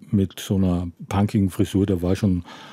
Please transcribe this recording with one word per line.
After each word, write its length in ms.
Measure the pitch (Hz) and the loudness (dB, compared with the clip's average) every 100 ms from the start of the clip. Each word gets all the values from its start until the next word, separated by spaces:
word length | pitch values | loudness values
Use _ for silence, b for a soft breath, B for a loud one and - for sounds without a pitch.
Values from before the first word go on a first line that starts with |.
| - | 0
mit 280 | 104 95 - | 0 0 -4
so 180 | - 98 | -2 0
einer 320 | 95 87 90 - - | 2 0 -2 -10 -4
punkigen 400 | 98 104 110 95 | -2 0 2 0
Frisur. 380 | - 95 98 98 | 0 0 2 2
Der 160 | 90 | 0
war 120 | 90 | 0
schon, 300 | 95 101 90 - B B | 2 2 0 -4 B B